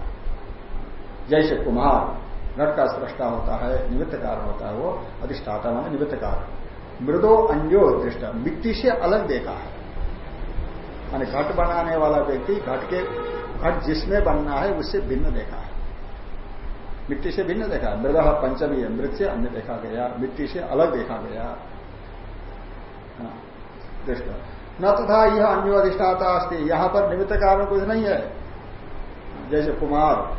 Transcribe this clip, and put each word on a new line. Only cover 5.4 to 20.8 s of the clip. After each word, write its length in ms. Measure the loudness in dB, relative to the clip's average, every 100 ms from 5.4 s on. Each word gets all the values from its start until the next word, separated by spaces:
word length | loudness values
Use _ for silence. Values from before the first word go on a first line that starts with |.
| -4 -4 -2
माने 180 | -2 -2
निमित्त 260 | -2 -2 -2
कारण। 460 | -2 -2 -2 -6 -8 -10 -12 -6 0
मृदो 300 | 4 8 8
अन्यो 680 | 6 4 6 8 8 6
दृष्टा, 280 | 0 -4 -6
मिट्टी 420 | -4 -4 -2 -2
से 160 | 0 2
अलग 380 | 2 4 2 2
देखा 240 | -2 -2
है, 180 | -8 -10 -12 -8 -4 -2 -4 -8 -8 -6 -4 -4 -6 -10 -10 -6
माने 140 | -4 -2
घट 300 | -2 0 2
बनाने 400 | 2 2 2 4
वाला 220 | 4 4
व्यक्ति 380 | 2 0 0 -2
घट 280 | 0 -4 -2
के, 100 | -2 -2 -4 -4 -6 -6 -2
घट 220 | 0 0
जिसमें 420 | 0 0 2 4
बनना 280 | 4 4 2
है 220 | 0 0
उससे 260 | 0 -2 -2
भिन्न 340 | 0 2 2
देखा 220 | 2 -2 -8
है, 160 | -6 -6 -6 -6 -10 -10 -8 -8 -8 -8 -8 -8 -6 -6 -4
मिट्टी 220 | -2 -2
से 120 | 0
भिन्न 260 | 0 -2 -2
देखा 200 | -2 -2
है। 140 | 0
मृदः 280 | 2 4 6
पंचमी 500 | 4 2 0 0 0
है, 160 | 0 -2
मृत 140 | -2
से 140 | 0 0
अन्य 240 | 0 -2
देखा 280 | -2 -6 -6
गया, 380 | -6 -4 -4 -2
मिट्टी 280 | -4 -4 -4
से 120 | -4
अलग 340 | 0 4